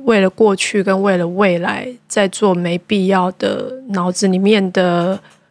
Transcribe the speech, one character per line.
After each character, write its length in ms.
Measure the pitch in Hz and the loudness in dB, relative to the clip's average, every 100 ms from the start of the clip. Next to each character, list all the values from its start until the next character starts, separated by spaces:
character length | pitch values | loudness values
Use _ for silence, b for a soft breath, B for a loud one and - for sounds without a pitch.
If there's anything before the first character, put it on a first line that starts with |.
| 269 | 0
为 140 | 214 | 2
了 100 | 185 | 2
过 260 | - 220 190 | 2 2 2
去 260 | - 208 | -2 -2
跟 200 | 190 190 | 0 0
为 160 | 196 180 | 0 0
了 100 | 170 | -2
未 320 | 180 202 175 | 0 0 0
来 280 | 180 208 254 247 - | -2 -6 -10 -14 -6
在 200 | - 196 | -2 -2
做 260 | - 202 | 0 0
没 240 | 180 175 175 | 0 -2 -4
必 300 | - 208 185 | -2 -2 2
要 240 | 190 180 | 2 0
的 380 | 185 202 202 - 262 262 | -2 -4 -4 -6 -12 -6
脑 220 | 190 180 | -4 -2
子 160 | 180 196 | 0 0
里 100 | 185 | 2
面 340 | 202 214 190 | 2 2 2
的 480 | 190 180 175 175 196 b b b | 0 2 2 -2 -4 b b b